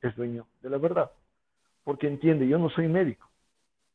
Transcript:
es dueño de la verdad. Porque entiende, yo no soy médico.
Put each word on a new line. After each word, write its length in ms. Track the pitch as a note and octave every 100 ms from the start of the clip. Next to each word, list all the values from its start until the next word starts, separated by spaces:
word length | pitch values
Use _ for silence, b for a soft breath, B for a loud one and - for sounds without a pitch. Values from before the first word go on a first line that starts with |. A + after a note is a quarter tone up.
es 120 | B2 A2
dueño 300 | A#2+ A#2 - _
de 80 | B2+
la 80 | C#3
verdad. 320 | E3 F3 - - _ _ _ _ _ _
Porque 240 | - C#3 D3
entiende, 400 | C#3 D#3+ D3+ C3
yo 120 | D#3+
no 100 | E3
soy 180 | - E3
médico. 400 | F3+ D#3+ - - _ _ _ _ _ _